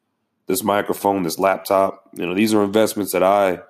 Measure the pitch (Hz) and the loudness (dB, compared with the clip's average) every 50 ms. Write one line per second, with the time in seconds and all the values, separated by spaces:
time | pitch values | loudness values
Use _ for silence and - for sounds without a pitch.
0 | _ _ _ _ _ _ _ _ _ - 95 - - 98 101 104 95 - 90 - | _ _ _ _ _ _ _ _ _ -6 -6 -4 -2 0 0 0 0 -2 -4 -2
1 | - 101 98 98 90 82 - - 92 95 95 - - - 101 95 98 95 - - | 0 0 0 0 -2 -4 -4 -2 0 0 0 -2 -2 0 2 2 2 0 -2 -8
2 | _ _ - - 87 85 90 98 110 107 110 104 101 101 98 110 110 104 - 104 | _ _ -12 -8 -6 -4 -2 0 0 2 2 2 2 2 2 2 2 0 0 -4
3 | 98 90 - 90 92 95 101 101 101 92 90 90 - | -6 -2 0 2 4 4 4 4 2 2 0 -4 -8